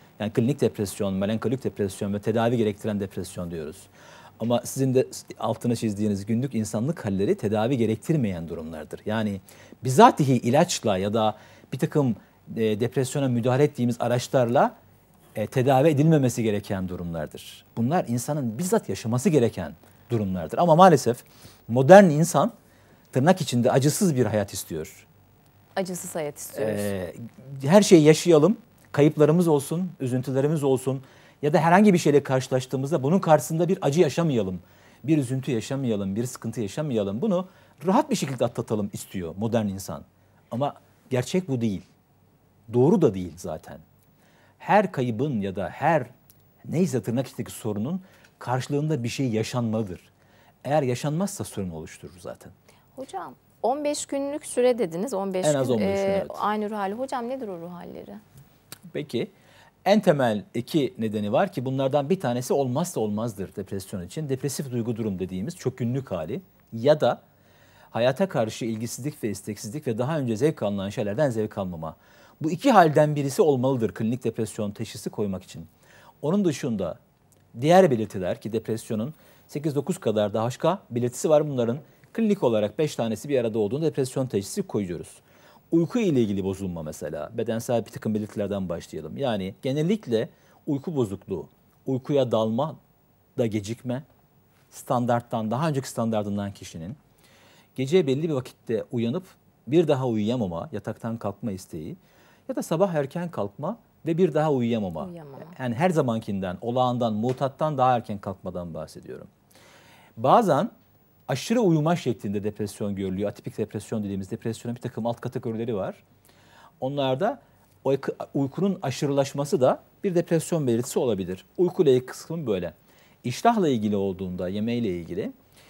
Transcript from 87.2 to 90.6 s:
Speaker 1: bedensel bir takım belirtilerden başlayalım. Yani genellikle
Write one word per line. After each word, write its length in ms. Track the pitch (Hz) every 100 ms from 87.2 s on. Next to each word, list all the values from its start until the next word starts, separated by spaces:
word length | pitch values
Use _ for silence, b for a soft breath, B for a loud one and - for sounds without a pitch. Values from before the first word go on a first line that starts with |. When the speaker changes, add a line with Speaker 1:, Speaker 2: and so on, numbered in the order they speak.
| 76 117
Speaker 1:
bedensel 460 | 113 113 - 117 110
bir 40 |
takım 240 | - 113
belirtilerden 540 | 107 107 110 101 101 92
başlayalım. 480 | 85 - 82 78 104
Yani 380 | 135 107 92 -
genellikle 640 | 131 143 160 220 - 110 131 b b b